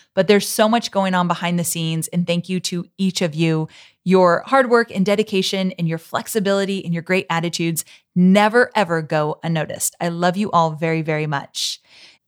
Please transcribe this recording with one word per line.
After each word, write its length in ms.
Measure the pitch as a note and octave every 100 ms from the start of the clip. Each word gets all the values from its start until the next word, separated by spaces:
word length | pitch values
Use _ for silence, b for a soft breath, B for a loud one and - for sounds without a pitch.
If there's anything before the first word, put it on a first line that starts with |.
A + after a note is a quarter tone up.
| b
but 140 | - F3
there's 180 | G3+ G3
so 220 | - A3
much 220 | A#3 A3+
going 240 | G3 F#3+
on 120 | F#3 F3
behind 320 | E3+ F3 F3
the 60 |
scenes. 420 | E3 E3+ D#3+ D#3+ D#3
And 180 | F3 F3
thank 240 | F3 F3
you 100 | F#3
to 260 | - F3 - -
each 240 | F#3+ F#3
of 120 | F3+
you. 320 | D3+ E3 D#3+ D#3 b b b
Your 380 | F#3 F#3 F3+ E3+ -
hard 220 | C4+ B3+
work 220 | A#3 A3+
and 120 | G3 F#3
dedication 680 | G#3 G#3+ F#3+ F#3 G3 F#3
and 160 | F#3 E3+
your 100 | D#3+
flexibility 840 | - A3+ A3+ A3+ G3 G3 F#3+ G3
and 80 | E3+
your 120 | E3+
great 220 | D#3+ F#3 F#3+
attitudes 540 | E3+ E3+ - E3+ E3 b b b
never, 560 | F#3 F#3 G3 G#3+ A#3 B3
ever 260 | - F#3 E3
go 380 | D3+ D#3 D3+ -
unnoticed. 540 | E3 D#3+ D3+ - - -
I 80 | E3+
love 280 | E3+ F3 F3+
you 140 | G#3+
all 220 | E3+ E3
very, 300 | D#3 E3 D#3+
very 240 | D#3 D3+ D3+
much. 540 | C#3+ - - - - b b b b